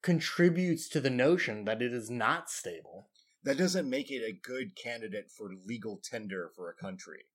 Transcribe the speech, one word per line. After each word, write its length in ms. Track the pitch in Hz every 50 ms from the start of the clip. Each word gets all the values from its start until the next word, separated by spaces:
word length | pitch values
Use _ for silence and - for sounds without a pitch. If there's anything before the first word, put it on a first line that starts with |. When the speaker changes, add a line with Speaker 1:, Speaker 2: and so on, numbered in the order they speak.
Speaker 1:
contributes 880 | - - 170 156 - - - - 175 180 165 180 185 180 165 165 - -
to 100 | - 156
the 100 | 131 139
notion 540 | 127 123 127 151 175 180 - - 107 107 101
that 180 | 110 113 113
it 120 | 123 123 120
is 160 | 123 110 107
not 400 | 120 120 110 120 156 170 165 -
stable. 580 | - - - 90 85 - - - - 190 - _ _ _ _ _ _ _ _
Speaker 2:
That 120 | 139 139
doesn't 320 | 135 185 180 180 185 160 131
make 220 | 127 143 143 143
it 100 | 139 123
a 120 | 113 113 101
good 420 | 95 - - 127 131 131 101 92
candidate 560 | - - 120 120 113 113 101 95 104 - -
for 200 | - - 110 98 95 95 92
legal 360 | 101 117 113 98 113 101 90 -
tender 460 | - - 113 107 95 98 92 87 78 _
for 120 | 90 90 85
a 40 | -
country 540 | - 87 98 92 95 - 90 78 - - _